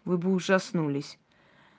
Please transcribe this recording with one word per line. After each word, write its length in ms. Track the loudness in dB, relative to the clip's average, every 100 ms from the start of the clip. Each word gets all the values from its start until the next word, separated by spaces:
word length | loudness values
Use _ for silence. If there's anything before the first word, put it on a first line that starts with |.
вы 140 | -4 -2
бы 140 | 0
ужаснулись. 880 | 0 2 2 2 -2 -2 -2 -6 -14 _ _ _ _ -20